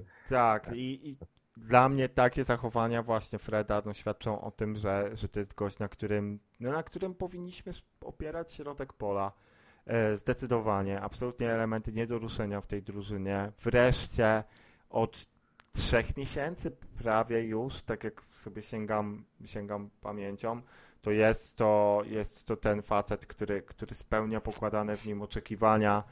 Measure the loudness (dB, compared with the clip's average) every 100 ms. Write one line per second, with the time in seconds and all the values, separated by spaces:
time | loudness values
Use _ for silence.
0 | 2 -16 0 4 4 4 -2 -6 -6 -6
1 | -10 -16 -18 _ _ -16 6 8 8 6
2 | 2 4 4 4 0 0 0 0 0 0
3 | 0 -2 -2 -8 -2 -2 0 0 -2 -6
4 | -6 -4 -4 -4 -6 -6 -6 -2 -2 0
5 | -2 -4 -6 -6 -6 -4 -4 -4 -8 -6
6 | -2 0 -2 -6 _ -10 -4 -4 -4 -6
7 | -6 -6 -8 -8 -12 -12 -12 -14 -16 _
8 | -16 -10 -8 -8 -8 -10 -10 -8 -10 -6
9 | -2 0 -2 -6 _ _ _ _ -2 2
10 | 2 0 -2 -2 0 0 2 0 0 -4
11 | -6 -6 -6 -4 -2 0 0 -2 -4 -4
12 | -2 -2 -4 -4 -4 -4 -6 -8 -8 -10
13 | -6 -4 -2 -2 -4 -4 2 6 6 4
14 | 0 2 4 4 0 _ _ _ _ 0
15 | 0 -2 -16 _ _ _ -8 -4 2 2
16 | 2 -4 -4 -4 -4 -4 -8 -8 -16 -6
17 | 0 2 2 0 0 -2 -4 -6 -6 -6
18 | -6 -8 -20 -16 -14 -12 -10 -6 -2 0
19 | 0 -6 -14 -20 -12 -10 -6 -8 -8 _
20 | -10 -8 -8 -6 -6 -6 -10 -20 -20 _
21 | 0 6 6 6 0 2 6 6 6 4
22 | 2 -2 -4 -6 -6 -2 0 0 2 0
23 | 0 -4 -6 -8 -4 -4 -4 -12 -12 -10
24 | -2 0 0 -2 -4 -4 -2 0 -2 -4
25 | -6 -8 -6 -8 -6 2 6 6 6 4
26 | 0